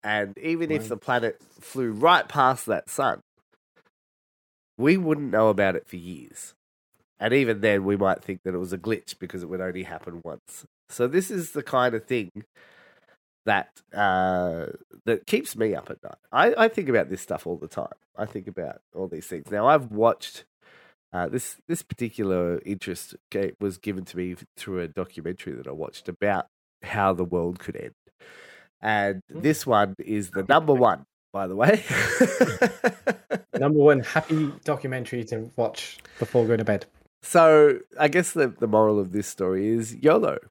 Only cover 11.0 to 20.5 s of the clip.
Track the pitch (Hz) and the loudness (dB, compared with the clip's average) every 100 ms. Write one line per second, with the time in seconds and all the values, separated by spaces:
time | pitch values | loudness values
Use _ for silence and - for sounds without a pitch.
11 | 123 160 185 202 160 147 139 131 123 113 | 0 0 -2 -6 -6 -8 -2 0 0 -2
12 | 110 127 95 - 104 _ _ _ _ _ | -4 -6 -6 -12 -20 _ _ _ _ _
13 | _ _ _ _ - 98 - _ _ - | _ _ _ _ 0 0 -2 _ _ -2
14 | 101 92 92 92 90 82 78 - _ - | 0 2 0 0 -2 -4 -8 -12 _ -12
15 | - 113 - 214 294 - 110 85 - - | -4 -4 0 -4 -4 -4 -4 -4 -8 -16
16 | - - _ 127 185 233 226 226 160 117 | -16 -20 _ 2 2 4 0 0 0 0
17 | 73 92 - 82 - 85 82 - - - | 0 -6 -8 -8 -6 -10 -10 -10 -10 -12
18 | _ - 104 107 92 92 82 - _ 85 | _ -10 -10 -8 -12 -10 -10 -12 _ -10
19 | 92 82 - 87 71 104 113 151 123 107 | -8 -8 -10 -14 -8 0 4 2 2 2
20 | 113 - - - - | 2 2 -8 -18 -20